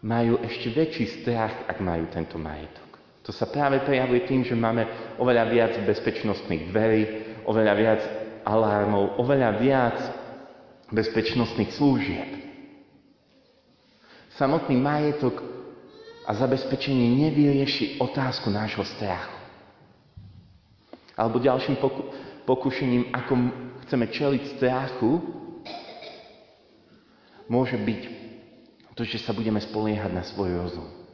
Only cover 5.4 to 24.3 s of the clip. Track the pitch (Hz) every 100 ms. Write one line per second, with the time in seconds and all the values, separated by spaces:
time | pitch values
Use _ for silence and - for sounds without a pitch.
5.4 | 113 117 113 117 101 104 - 110 107 98
6.4 | - 85 82 104 110 110 107 - - -
7.4 | - 110 107 101 113 107 - - - -
8.4 | - 107 110 104 104 104 101 - 123 139
9.4 | 120 104 123 135 120 - - - - -
10.4 | - - - - - 107 107 113 110 127
11.4 | 113 - 101 - 143 127 92 82 - -
12.4 | - - - - - _ _ _ _ 269
13.4 | _ _ _ _ _ _ _ - - -
14.4 | 135 156 147 127 139 151 151 143 131 -
15.4 | - - - - - - - - - 107
16.4 | 127 131 - 135 - 131 120 123 156 143
17.4 | 147 139 139 - 110 - 123 - 131 -
18.4 | - 104 107 104 95 - 104 87 - -
19.4 | - - - - - _ _ - - -
20.4 | - - _ _ _ - - - 113 117
21.4 | 131 131 - 131 135 - - - - -
22.4 | - 131 135 131 135 123 123 131 - 127
23.4 | 127 127 - - - 131 113 - 143